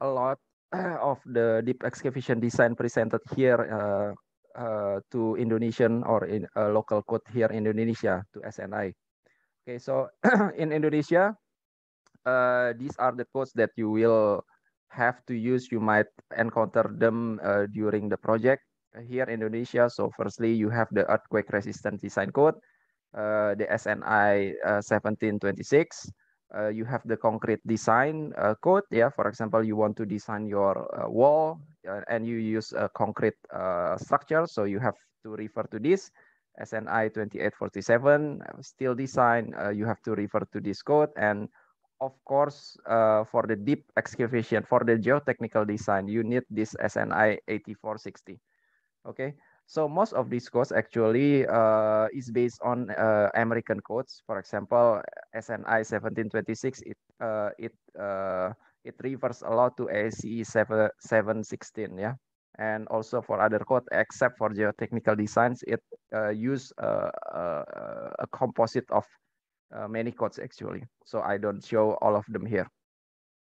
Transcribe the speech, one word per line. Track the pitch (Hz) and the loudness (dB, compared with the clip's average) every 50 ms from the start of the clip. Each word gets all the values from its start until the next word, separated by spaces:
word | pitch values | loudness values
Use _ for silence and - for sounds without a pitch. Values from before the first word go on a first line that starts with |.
a | - 139 | -4 -2
lot | 135 127 123 131 139 - _ _ _ | -2 0 -2 -2 -2 -4 _ _ _
<clears throat> | _ _ - - 185 185 180 165 135 | _ _ -10 -8 -6 -4 -4 -4 -2
of | 113 143 131 - - | -2 -2 -2 -4 -6
the | 131 123 117 117 117 113 110 113 | -4 0 2 2 4 4 2 2
deep | 123 127 - - | 0 -2 -2 -4
excavation | 123 - - - 135 123 135 123 - 127 120 | -6 -6 -4 -6 -4 -4 -4 -2 0 0 0
design | 117 117 - - 123 117 117 | 0 0 4 4 4 4 4
presented | - 120 120 - 123 113 117 - 113 - - - | 0 -2 -2 0 0 0 0 0 -4 -4 -4 -2
here, | 131 131 127 123 117 117 - 110 | 2 4 4 6 4 2 0 -2
uh, | 104 104 104 101 98 104 104 98 - _ _ _ _ _ _ - 123 | -2 -2 0 0 0 -2 -4 -6 -10 _ _ _ _ _ _ -14 -10
uh, | 123 113 110 104 104 101 98 98 - _ - | -8 -6 -4 -4 -2 -2 -4 -4 -6 _ -4
to | 123 113 113 110 | -2 0 0 0
Indonesian | - 123 123 113 110 117 117 113 - 123 113 113 117 - | 0 0 0 2 2 0 0 2 4 4 4 4 2 0
or | - 113 104 92 | 2 0 0 0
in | 85 104 107 90 - - | 0 -4 -4 -4 -4 -2
a | - 107 104 | -2 0 2
local | 104 107 - - 110 107 - | 2 0 0 2 -2 -2 -2
code | - 117 113 - - 110 | -2 -4 -4 -4 -4 -2
here | 120 113 | 0 0
in | 110 107 110 107 | 2 2 0 0
Indonesia | 110 107 110 113 117 110 - - 104 95 90 101 _ - | 0 0 0 0 0 -2 0 0 0 0 0 -4 _ -14
to | 107 - | -14 -14
S | 104 101 - | -14 -12 -12
N | 101 95 104 | -12 -8 -6
I. | 107 104 92 - _ _ _ _ _ _ _ _ _ _ _ _ _ - | -6 -6 -6 -8 _ _ _ _ _ _ _ _ _ _ _ _ _ -14
Okay, | 127 123 120 | -12 -12 -12
so | - - 135 131 131 - _ _ - | -6 -4 -2 -2 -2 -4 _ _ 2
<clears throat> | 233 254 196 208 180 - - | 4 4 4 2 2 0 -2
in | 156 156 151 | -2 0 0
Indonesia, | 156 151 151 151 151 147 - 170 175 190 208 214 _ _ _ _ _ _ _ _ _ _ _ _ _ _ _ _ _ - | 0 0 2 2 0 0 4 4 4 4 4 0 _ _ _ _ _ _ _ _ _ _ _ _ _ _ _ _ _ -2
uh, | 127 127 127 127 123 123 123 123 120 117 | 0 2 2 4 4 2 2 2 0 -2
these | 117 127 147 - - | -4 -8 -8 -4 0
are | 123 127 120 | 0 0 0
the | 123 117 _ - | -2 -8 _ -4
codes | 135 131 127 - | -4 -4 -4 0
that | 117 110 104 - | 0 0 0 2
you | - 110 107 | -2 -2 0
will | 107 110 113 117 113 110 107 104 101 90 - _ _ _ _ _ _ _ _ _ | 2 4 4 6 6 6 6 4 4 2 -2 _ _ _ _ _ _ _ _ _
have | - - 120 123 120 - _ | -4 0 0 0 0 -2 _
to | - 123 | -6 -6
use. | 113 110 123 127 127 127 - | -2 0 0 0 0 0 -2
You | 120 113 | -4 -2
might | 107 110 104 107 107 - _ _ - - - - | 2 4 4 4 4 2 _ _ -18 -10 -2 -2
encounter | 113 113 - 117 110 95 - 117 110 107 110 | -2 0 2 0 0 2 2 0 0 0 0
them, | 113 117 117 113 117 117 113 110 101 73 | 2 2 2 2 2 -2 -4 -6 -4 -2
uh, | 98 101 101 101 101 | 0 2 2 0 0
during | 104 107 107 104 107 107 104 104 | -2 -4 -2 0 0 0 -2 -2
the | 98 | -4
project | - - - 110 113 110 127 139 139 _ _ _ _ _ _ - 110 117 | -4 0 0 0 2 4 2 2 2 _ _ _ _ _ _ -20 -20 -14
here | 120 123 127 131 | -8 -4 -4 -4
in | 113 117 113 110 | -2 -4 -4 -4
Indonesia. | 110 110 117 123 - - 120 120 120 | -4 -4 -4 -6 -2 2 2 2 2
So | - - 107 113 - | 2 -2 -4 -4 -2
firstly, | - 113 104 - - 120 113 117 | -4 -6 -6 -4 0 0 2 2
you | 113 107 107 | 2 2 2
have | 113 117 110 - | 2 0 0 2
the | - 104 92 - 107 | 2 0 2 4 2
earthquake | 110 - - - 107 101 - - | 0 0 -2 -2 -2 -2 0 -2
resistant | 101 104 104 95 - - 107 95 95 | -4 -2 -4 -10 -6 -6 -6 -6 -6
design | - 101 - 101 98 101 - | -10 -6 -4 -4 -4 -2 2
code, | 135 147 160 - - _ _ _ _ _ _ _ _ _ _ - | 4 4 4 4 0 _ _ _ _ _ _ _ _ _ _ -10
uh, | 107 107 107 107 107 104 104 101 | -6 -4 -2 0 0 0 0 0
the | 104 107 - | -2 -2 -2
S | 104 113 - | -2 -2 -2
N | 101 107 - - | -4 -4 -4 -2
I, | - 107 104 101 104 101 101 98 98 73 - - | 0 2 4 4 6 4 4 2 0 -4 -2 0
uh, | 95 104 104 | 0 0 0
seventeen | 101 - 110 104 - 107 107 - - 110 104 104 | 0 0 0 0 2 0 -2 0 0 -2 0 0
twenty-six. | - 98 92 95 - - 139 143 - - - - - - - _ _ _ _ _ _ _ - | -2 -2 -4 -4 -2 4 4 4 4 4 -4 -18 -18 -18 -18 _ _ _ _ _ _ _ -8
Uh, | 101 107 107 | -6 -4 -4
you | 107 110 110 | -4 -4 -6
have | 117 131 117 - | -4 -6 -6 -4
the | 113 113 - | -4 -4 0
concrete | - 113 110 110 - - 107 - - | 2 0 0 0 -2 -2 -2 -2 0
design, | 113 113 107 - - 113 120 135 151 156 156 151 - - - | -2 -2 0 2 4 4 4 4 2 0 -4 -8 -8 -4 0
uh, | 98 104 107 - - | 0 0 0 2 4
code. | 170 185 202 - - | 4 4 4 2 0
Yeah, | - 113 113 139 | 2 4 4 4
for | - - 104 104 | 2 0 -2 -2
example, | 104 - 110 107 104 113 110 | -2 -4 -4 0 2 2 2
you | 110 104 | 2 2
want | 107 107 107 107 - | 2 2 0 0 -2
to | 113 | -4
design | 101 104 104 - - 107 104 107 | -4 -4 -6 -6 -6 -8 -6 -6
your, | 104 101 101 98 98 95 - 58 - - | -2 0 2 2 2 2 0 -4 -8 -6
uh, | - 57 | -6 -6
wall, | 57 - 113 127 143 147 156 156 156 160 160 - - - _ - | -2 2 6 6 6 6 4 2 0 -4 -8 -14 -20 -20 _ -12
uh, | 92 98 104 - - | -10 -10 -8 -6 -4
and | 117 113 113 | -4 -2 -2
you | 117 117 | -2 -4
use | 113 110 110 110 110 107 - - | -2 -2 -2 -2 -2 -4 -4 -4
a | - 107 98 - | -4 -4 -4 -2
concrete, | - 113 104 104 - 120 107 - _ _ - - | -2 -2 -2 0 0 0 0 0 _ _ -12 -8
uh, | 92 92 95 90 87 87 80 90 98 | -4 -2 -2 0 0 0 -2 -2 -4
structure. | - - 139 143 - - 156 160 170 | -2 -2 -2 -2 0 0 0 0 0
So | 170 - 117 104 | -2 -2 -4 -4
you | 101 98 101 | -2 -2 -2
have | 127 110 - _ _ _ _ _ - | -2 -2 -4 _ _ _ _ _ -16
to | 107 107 | -14 -12
refer | 107 107 104 - 117 104 | -10 -10 -10 -8 -8 -8
to | - - 110 | -6 -6 -4
this | 113 151 190 190 - - _ _ _ _ _ _ _ _ _ - | 0 2 2 0 0 -10 _ _ _ _ _ _ _ _ _ -16
S | - - 113 | -14 -8 -8
N | 110 107 - | -8 -6 -2
I | 90 113 110 110 | 0 0 0 0
twenty-eight | - 107 107 104 - 113 - 104 - | -2 -4 -6 -6 -6 -4 -4 -4 -2
forty-seven, | - 104 101 - 101 98 - 117 120 131 143 147 147 151 147 143 - | -4 -8 -8 -8 -6 2 2 4 4 6 6 4 4 2 -2 -6 -8
uh, | - - - - 135 | -12 -14 -14 -16 -18
steel | - _ - 135 127 123 | -20 _ -6 -4 -4 -2
design. | 117 135 131 - 135 123 120 117 117 113 120 - | -2 -4 -4 2 4 4 4 4 2 0 -4 -8
Uh, | 52 87 104 | -6 -4 -4
you | 107 104 107 | -2 -2 -2
have | 117 107 - - 113 | -2 -4 -4 -4 -4
to | 107 | -2
refer | 104 101 101 - 107 98 - - | -2 -2 -2 -2 -2 -4 -2 -8
to | 104 | -8
this | 98 104 95 - | -6 -6 -6 -6
code. | - - 147 151 151 147 - | -2 2 2 2 2 2 0
And | - 107 107 104 104 107 - _ _ _ _ _ _ _ _ _ - | 0 2 2 2 0 -4 -10 _ _ _ _ _ _ _ _ _ -8
of | - 127 - _ _ | -8 -8 -8 _ _
course, | - 139 139 147 147 139 - - - - _ - | -2 0 0 0 0 -2 -10 -20 -20 -20 _ -4
uh, | - 113 113 110 110 110 107 107 | 0 4 4 6 6 6 4 2
for | - - 120 113 | 2 0 0 0
the | 107 110 | 0 -2
deep | 101 101 120 147 - - _ - - | -2 0 -2 -2 -2 -2 _ -4 -2
excavation, | - - - - 123 113 131 117 113 - 135 131 127 | -2 -2 -2 -2 -2 0 0 -2 0 0 0 -2 0
for | - 127 120 117 | 2 2 2 4
the | 117 113 | 4 2
geotechnical | 113 98 117 135 147 143 - 120 - 117 110 - 113 107 | 2 4 2 2 2 2 -2 -4 -4 -4 -2 0 0 0
design, | 104 104 107 - - 101 98 95 | 0 -2 -4 -2 0 0 0 0
you | 101 107 117 113 | -2 -2 -2 0
need | 110 120 127 123 - | 0 0 -2 -2 -2
this | 104 104 110 - - - | -4 -4 -4 -4 -4 -4
S | - 104 - | -4 -2 -2
N | - - 110 - | -2 -2 -2 -2
I | 90 107 110 104 - - - | 0 2 2 0 0 -4 -6
eighty-four | 110 104 - - 104 - - 110 107 107 | -6 -6 -6 -10 -16 -12 -10 -10 -10 -10
sixty. | - 101 92 - _ - 95 - _ _ _ _ _ _ _ _ _ _ _ _ - | -12 -14 -16 -16 _ -20 -20 -20 _ _ _ _ _ _ _ _ _ _ _ _ -18
Okay, | - 113 - 131 139 143 _ _ _ _ _ _ | -18 -10 -8 -8 -8 -8 _ _ _ _ _ _
so | _ - 160 156 147 | _ -4 -2 -2 -2
most | 151 180 208 - - | 0 0 -2 0 0
of | 123 123 123 | -4 -2 -2
these | 123 120 - - | -2 -6 -6 -2
codes | - 120 131 - | 0 0 0 2
actually, | - 110 107 - - 117 110 110 113 127 143 143 143 135 127 | 2 0 0 0 0 2 2 4 4 4 4 4 4 4 2
uh, | - 104 117 113 110 110 110 107 107 107 107 110 107 - | 2 4 4 6 6 4 4 4 4 4 2 2 0 -2
is | 139 127 123 | -6 -8 -4
based | 113 123 120 120 - - - | 0 0 0 0 -2 -4 -2
on, | 120 123 123 123 - | -2 -2 -2 -4 -6
uh, | 104 73 110 110 107 104 104 98 - | -2 0 2 4 4 4 4 2 2
American | 113 117 113 117 117 - - 110 101 | 2 2 2 0 -2 0 -2 -4 -4
codes. | - - 104 123 131 _ - - _ | -4 -6 -6 -6 -6 _ -12 -20 _
For | - 110 98 | -8 -8 -8
example, | 92 - - 104 101 - 127 120 120 117 110 95 - - - - - _ - | -8 -6 -6 -6 -4 0 2 4 6 6 4 2 -2 -8 -14 -16 -18 _ -14
S | 113 - - | -14 -8 -8
N | 113 104 - | -8 -6 -2
I | - 117 110 110 | 2 2 2 2
seventeen | - 113 101 95 110 104 113 110 107 | 0 -4 -4 -4 -4 -4 -4 -4 -2
twenty-six, | - 110 98 - 113 - - 131 131 - - | -2 -4 -2 -4 -6 -4 -4 -6 -6 -6 -14
it, | - 107 _ _ _ _ - | -16 -16 _ _ _ _ -8
uh, | 117 113 110 107 104 101 - - | -6 -4 -4 -4 -4 -6 -6 -8
it, | - 113 _ _ _ _ - 82 | -12 -14 _ _ _ _ -14 -10
uh, | 101 101 98 95 95 95 92 92 92 92 113 _ _ _ _ _ - | -6 -6 -4 -4 -4 -4 -2 -2 -2 -4 -4 _ _ _ _ _ -18
it | 123 - - - | -18 -16 -8 -6
refers | 131 135 127 - 120 120 - - | -6 -6 -2 -4 -4 -4 -4 -6
a | - | -2
lot | 113 117 123 123 - - | 2 2 2 2 2 -2
to | 120 - | -6 -2
A | 95 104 104 113 104 | -2 -2 -2 -2 -4
C | - 98 107 113 117 | -6 -8 -6 -6 -6
E | 110 | -6
seven, | - - 110 107 - 110 110 107 104 - _ | 0 2 2 2 4 4 4 4 2 2 _
seven | - - 117 110 98 107 110 110 104 | -6 2 2 2 2 2 -2 -4 -4
sixteen, | - 98 - - - - 110 107 - 90 92 | -8 -10 -12 -14 -14 -10 -10 -10 -8 -8 -6
yeah. | 101 113 127 131 _ _ _ _ _ _ _ - | -6 -6 -6 -8 _ _ _ _ _ _ _ -6
And | 110 110 107 110 110 110 | -4 -4 -4 -4 -4 -2
also | 120 113 110 - - 120 113 | -4 -4 -2 -2 -4 -4 -2
for | - 107 98 | -2 0 2
other | 104 107 110 104 | 2 4 4 2
code, | 104 - 131 123 - - | 0 2 0 0 0 0
except | - 95 110 - - - 131 120 - - | 0 0 0 0 0 0 0 0 0 0
for | 110 107 | -2 -2
geotechnical | 107 101 107 104 104 - 113 - 120 113 - 110 107 | 0 0 0 0 0 -2 -6 -6 -4 -2 0 0 2
designs, | 104 107 104 - 113 117 123 127 - - | 2 0 0 2 2 2 2 2 -2 -6
it, | - 113 - _ - - - _ - 110 | -4 -4 -4 _ -10 -20 -20 _ -8 -4
uh, | 110 107 107 | -2 -2 -2
use, | 107 107 113 131 139 131 - - - - | -2 -2 -2 -2 -2 -4 -6 -10 -12 -6
uh, | 113 110 - 50 - - - - - - - | -2 -2 -2 0 -2 -4 -6 -8 -10 -10 -8
uh, | - 87 87 80 73 - - - - 52 55 55 53 57 - - - | -6 -4 -4 -4 -4 -6 -8 -10 -12 -10 -10 -10 -10 -10 -10 -8 -8
a | - - | -8 -8
composite | - - 135 117 - - - - - 127 - - | -4 -4 -4 -2 2 2 0 2 2 -4 -2 0
of, | - 104 - _ _ _ _ _ _ _ _ _ _ _ _ _ - | 0 0 0 _ _ _ _ _ _ _ _ _ _ _ _ _ -14
uh, | 110 107 | -12 -10
many | 104 110 113 113 120 113 | -8 -6 -4 -6 -6 -4
codes | - 113 104 - - | -4 -6 -6 -6 -8
actually. | - - - - 101 98 92 95 - - _ _ _ | -14 -14 -14 -12 -12 -10 -10 -10 -14 -16 _ _ _
So | - - 110 | -8 -6 -4
I | - 95 101 98 | -2 -2 -4 -2
don't | 104 104 101 101 - | -2 -4 -6 -6 -8
show | - 117 110 107 107 101 - | -2 2 2 2 2 2 2
all | - 107 107 | 2 2 2
of | 101 104 - | 2 -2 -4
them | 110 98 95 | -8 -8 -6
here. | 113 113 92 90 - _ _ _ _ _ _ _ _ _ _ _ _ _ _ | -4 -2 -2 -4 -4 _ _ _ _ _ _ _ _ _ _ _ _ _ _